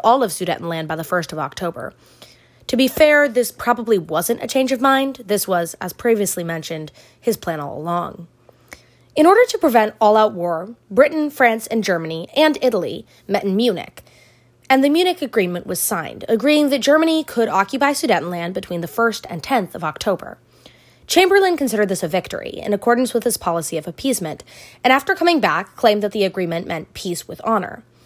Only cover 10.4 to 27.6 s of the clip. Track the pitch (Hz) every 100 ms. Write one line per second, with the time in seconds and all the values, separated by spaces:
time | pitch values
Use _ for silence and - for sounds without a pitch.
10.4 | 175 165 190 240 - 202 294 311 302 -
11.4 | 247 226 - 226 202 170 160 160 175 -
12.4 | 311 294 254 214 156 - - _ - 196
13.4 | 202 190 240 175 - - - _ _ _
14.4 | _ _ - 269 285 311 359 349 262 226
15.4 | 180 175 - 180 - 180 151 58 - 220
16.4 | 262 302 294 269 240 302 330 320 302 233
17.4 | 220 196 196 269 285 285 294 185 170 175
18.4 | 170 190 - 175 170 - 233 214 - 175
19.4 | - 262 180 - 160 - - 185 - -
20.4 | _ _ - _ _ _ - 339 370 392
21.4 | 381 320 269 214 202 190 165 185 - -
22.4 | - - - 202 240 240 254 233 233 -
23.4 | 180 170 156 165 160 - 269 247 160 -
24.4 | - - - - 247 269 - 381 349 330
25.4 | 190 156 196 - 226 208 202 214 190 190
26.4 | 175 170 - 165 151 - 190 175 - 147
27.4 | - 214